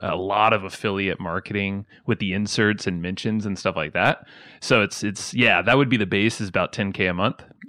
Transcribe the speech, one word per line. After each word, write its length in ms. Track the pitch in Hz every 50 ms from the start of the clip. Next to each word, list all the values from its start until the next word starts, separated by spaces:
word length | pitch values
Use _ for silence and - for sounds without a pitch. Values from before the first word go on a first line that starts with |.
a 140 | - 98 78
lot 380 | 90 92 98 101 104 107 113 113
of 100 | 104 95
affiliate 560 | 95 - - - 107 98 98 98 92 87 -
marketing 640 | 98 85 82 95 - - 101 101 98 98 98 98 98 - _ _ _
with 140 | - 113 -
the 140 | 107 95 90
inserts 520 | 101 104 101 - - 107 104 107 98 -
and 160 | 98 90 85
mentions 440 | 85 90 95 - - 113 107 107 104
and 120 | 104 95
stuff 180 | - - 92 82
like 180 | 82 76 76 -
that. 320 | 87 98 135 160 - - - - - - - - -
So 200 | - - 131 113 101
it's, 200 | 98 - - 107
it's, 300 | 104 98 - - - -
yeah, 280 | 123 120 113 92 85 85
that 120 | 113 123
would 120 | 139 143 120
be 80 | 127
the 80 | 110 104
base, 340 | 87 101 98 104 113 - -
is 80 | 110 92
about 240 | - 95 87 - -
ten 180 | - 104 98
K 140 | 95 - 95
a 60 | 92 87
month. 300 | 87 101 123 - - - - - _ -